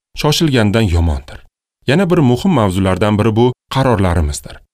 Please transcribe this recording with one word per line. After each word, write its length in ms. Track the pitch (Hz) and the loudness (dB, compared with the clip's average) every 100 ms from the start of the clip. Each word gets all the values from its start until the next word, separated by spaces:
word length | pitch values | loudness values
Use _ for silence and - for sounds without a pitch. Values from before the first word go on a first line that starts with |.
| _ - | _ -6
shoshilgandan 680 | 147 - 160 131 104 113 | -2 0 0 2 2 2
yomondir. 560 | 107 85 82 67 - - - _ _ _ - | 0 0 0 -2 -8 -20 -20 _ _ _ -2
Yana 220 | 156 185 | 0 2
bir 80 | 180 | 2
muhim 340 | 127 123 196 | 2 2 0
mavzulardan 680 | 143 101 92 95 92 104 104 | 0 0 0 -2 0 0 0
biri 180 | 101 104 | 0 2
bu 100 | 123 - - | 0 -2 -6
qarorlarimizdir. 880 | 135 135 101 92 85 76 - - - _ | -2 0 0 0 0 -2 -6 -14 -20 _